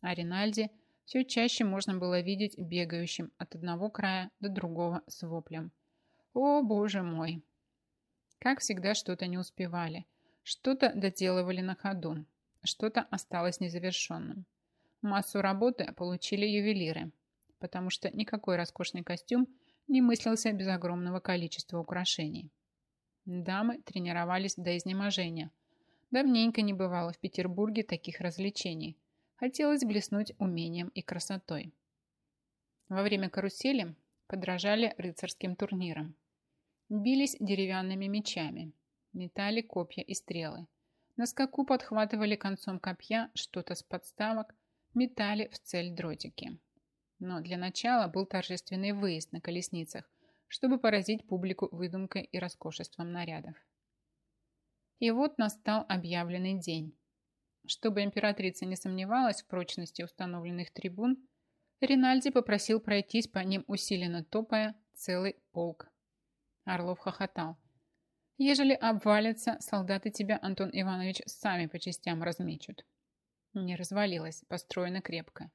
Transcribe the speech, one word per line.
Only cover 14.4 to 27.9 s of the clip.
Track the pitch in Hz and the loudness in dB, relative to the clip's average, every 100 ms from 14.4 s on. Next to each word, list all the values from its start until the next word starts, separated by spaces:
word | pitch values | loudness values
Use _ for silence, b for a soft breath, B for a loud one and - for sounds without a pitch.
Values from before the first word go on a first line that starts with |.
| 180 _ _ _ _ _ | -12 _ _ _ _ _
Массу | 208 196 196 202 | 0 0 0 0
работы | 196 196 233 247 - | 2 4 2 2 -4
получили | - 180 180 - 202 208 | -4 -4 -2 -2 0 2
ювелиры, | 208 208 208 165 160 165 - _ _ _ _ | 2 4 2 0 -2 -6 -12 _ _ _ _
потому | 175 180 180 | -8 -4 -4
что | - 190 - | -2 -4 -4
никакой | 214 214 202 180 | -4 -2 0 0
роскошный | 170 - 180 180 | 0 -4 -6 -6
костюм | 170 175 - 240 254 b b b - | -6 -8 2 4 4 b b b 4
не | 262 | 8
мыслился | 247 233 226 226 226 | 8 6 4 2 2
без | 202 190 | 0 0
огромного | 185 175 175 180 185 | 0 0 0 0 -2
количества | - 180 165 - - 170 | 0 0 0 -6 -6 -4
украшений. | 165 180 180 - 156 - 151 _ _ _ _ _ _ _ | -2 -2 0 0 -2 -4 -10 _ _ _ _ _ _ _
Дамы | - 180 170 185 226 240 | -8 -6 -2 0 0 0
тренировались | - 190 175 175 170 185 196 | -6 -4 -2 0 0 0 0
до | - 175 175 | -2 -2 -2
изнеможения. | 180 190 202 190 175 165 151 _ _ _ _ _ _ | 0 -2 0 0 -2 -4 -8 _ _ _ _ _ _
Давненько | 247 269 240 226 226 | 4 6 6 6 4
не | 208 | 2
бывало | 190 190 175 170 | 2 0 0 -2
в | 170 | -4
Петербурге | 190 - 180 180 214 220 | -6 -2 -2 0 0 0
таких | 214 | -2